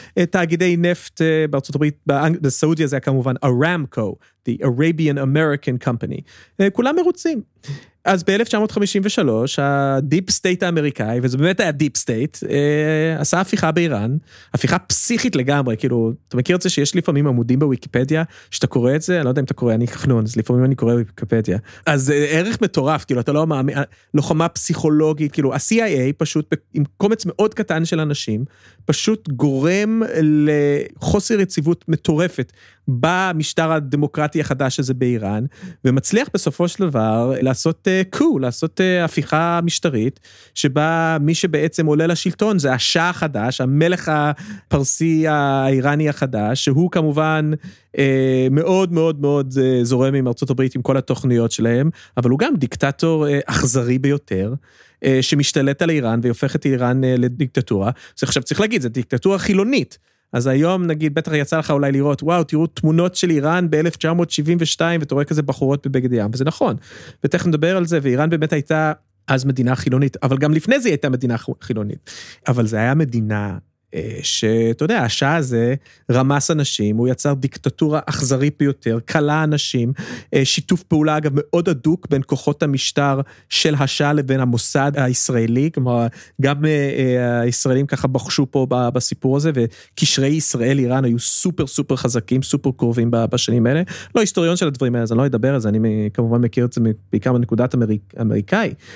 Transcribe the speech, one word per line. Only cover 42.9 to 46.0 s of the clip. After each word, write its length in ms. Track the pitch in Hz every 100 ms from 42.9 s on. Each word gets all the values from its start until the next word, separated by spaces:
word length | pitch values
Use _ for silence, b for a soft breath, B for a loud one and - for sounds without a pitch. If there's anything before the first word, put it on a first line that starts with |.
| 170 175
החדש, 500 | 180 156 120 117 -
המלך 500 | 131 143 165 185 -
הפרסי 1120 | 151 147 147 202 202 - 147 135 - 165 160 156
האיראני 800 | 147 143 135 135 135 139 147